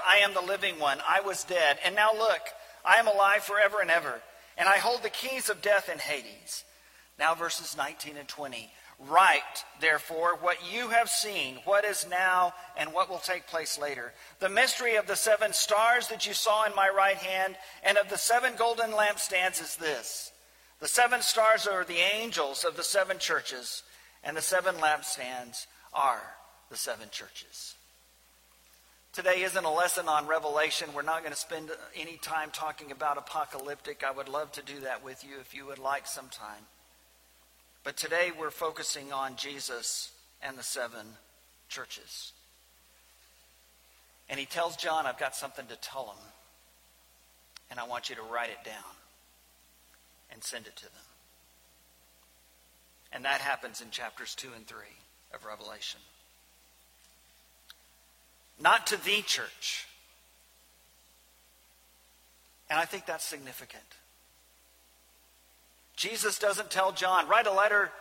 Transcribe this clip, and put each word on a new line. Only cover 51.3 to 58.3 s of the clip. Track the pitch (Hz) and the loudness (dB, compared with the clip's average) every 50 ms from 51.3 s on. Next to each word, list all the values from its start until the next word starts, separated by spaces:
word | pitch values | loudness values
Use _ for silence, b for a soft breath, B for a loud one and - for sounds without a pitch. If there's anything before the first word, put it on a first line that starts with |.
| _ _ _ _ _ _ _ _ _ _ _ _ _ _ _ _ _ _ _ _ _ _ _ _ _ _ _ _ _ _ _ _ _ _ _ _ - | _ _ _ _ _ _ _ _ _ _ _ _ _ _ _ _ _ _ _ _ _ _ _ _ _ _ _ _ _ _ _ _ _ _ _ _ -16
And | 127 127 | -8 -4
that | 139 139 139 | -2 -2 -2
happens | 135 143 135 - - 120 110 - | 0 -2 -4 -4 -6 -12 -14 -14
in | 120 110 | -14 -12
chapters | - - 120 110 - - 120 - - | -10 -10 -10 -10 -12 -14 -14 -12 -12
two | - - 131 120 | -12 -14 -14 -16
and | 113 110 | -18 -18
three | 110 113 110 104 101 104 - - _ _ _ _ _ | -18 -18 -18 -20 -20 -20 -20 -20 _ _ _ _ _
of | - 110 - | -18 -16 -14
Revelation. | 107 107 104 107 104 107 104 - - - - - _ _ _ _ _ _ _ _ _ _ _ _ _ _ _ _ _ _ _ _ _ _ _ _ _ _ _ _ _ _ _ _ _ - _ _ _ _ _ _ _ _ _ _ _ | -14 -14 -14 -14 -16 -14 -12 -12 -12 -12 -14 -18 _ _ _ _ _ _ _ _ _ _ _ _ _ _ _ _ _ _ _ _ _ _ _ _ _ _ _ _ _ _ _ _ _ -20 _ _ _ _ _ _ _ _ _ _ _